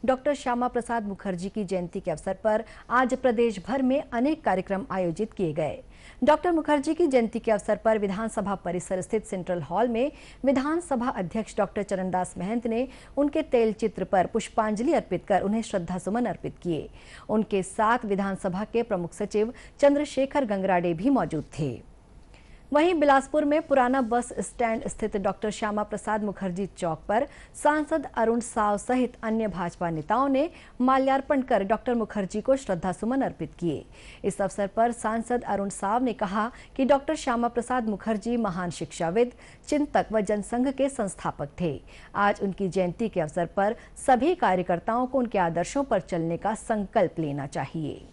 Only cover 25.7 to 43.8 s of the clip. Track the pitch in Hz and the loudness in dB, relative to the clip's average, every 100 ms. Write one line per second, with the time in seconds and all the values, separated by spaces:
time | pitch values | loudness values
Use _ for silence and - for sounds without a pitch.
25.7 | 208 208 214 - 214 208 185 190 175 196 | -2 -4 -4 -2 -2 -2 -4 -6 -4 -6
26.7 | - 175 160 - 208 285 - - - 302 | -4 -4 -4 0 0 0 -8 -20 0 2
27.7 | 302 294 320 269 - 226 233 220 - 208 | 2 0 -2 -2 0 2 2 -2 0 0
28.7 | 202 - 254 247 - 220 220 220 175 175 | 0 0 0 0 -4 -4 -2 -2 -4 -6
29.7 | - 175 160 151 220 277 262 330 - - | -4 -4 -4 0 0 2 2 0 -4 -20
30.7 | - 254 262 269 269 277 285 254 226 196 | -2 2 4 4 0 2 0 2 0 2
31.7 | 214 - 240 214 214 196 214 208 269 - | 0 0 -2 -2 -4 -4 -2 2 0 0
32.7 | 180 156 - 226 269 208 - 156 - 170 | -2 -2 -2 -2 0 0 -4 -10 -4 -2
33.7 | 127 - - - - 208 - 196 - 202 | -2 -8 -20 -20 -6 -4 -2 -4 -2 -4
34.7 | - 233 240 220 226 220 247 247 202 196 | 2 2 2 -2 -2 -2 -2 0 -2 -2
35.7 | - 196 233 254 - 202 208 226 - - | -4 -2 0 0 -2 -2 -2 -2 -6 -12
36.7 | - 262 277 277 311 - 240 233 233 226 | -2 4 4 4 -4 0 0 0 -2 -2
37.7 | 254 220 196 220 214 233 240 214 175 180 | -2 -2 -4 -2 -2 -2 -2 -2 -2 -6
38.7 | - 160 - 165 196 247 - - - - | -6 -10 -4 0 2 0 -2 -20 -20 -2
39.7 | 302 294 208 175 220 202 208 196 240 262 | 0 2 0 2 0 0 -2 -2 0 0
40.7 | 269 269 269 202 - 165 - 143 - 170 | 0 -2 0 -6 -4 -8 -6 -10 -4 -4
41.7 | 131 - - - - 202 202 196 180 190 | -4 -12 -20 -8 0 2 2 -4 -2 -2
42.7 | 190 175 170 220 185 151 - 170 - 196 | 0 -2 -2 -2 -2 -2 -2 -4 0 0
43.7 | 233 | -2